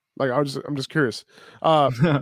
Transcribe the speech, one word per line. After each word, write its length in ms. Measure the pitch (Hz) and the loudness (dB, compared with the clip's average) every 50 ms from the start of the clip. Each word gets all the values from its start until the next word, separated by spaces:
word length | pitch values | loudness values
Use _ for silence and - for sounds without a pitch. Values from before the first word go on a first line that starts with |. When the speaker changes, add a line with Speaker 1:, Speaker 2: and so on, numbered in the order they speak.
| _ _ _ | _ _ _
Speaker 1:
Like, 140 | - 135 135 | -4 -4 -2
I 80 | 120 139 | 0 0
was 160 | 147 139 135 | -2 -2 -6
just, 100 | 143 - | -10 -8
I'm 80 | - 147 | -8 -8
just 140 | 139 131 - | -8 -8 -4
curious. 340 | - 160 143 117 104 - - _ _ - - - - - | -2 -2 -2 -2 -2 -8 -16 _ _ -20 -20 -20 -20 -2
Uh, 300 | - 160 160 151 143 131 127 | 2 2 4 4 4 2 2
Speaker 2:
<laughs> 60 | 117 143 147 139 143 | 2 2 2 2 0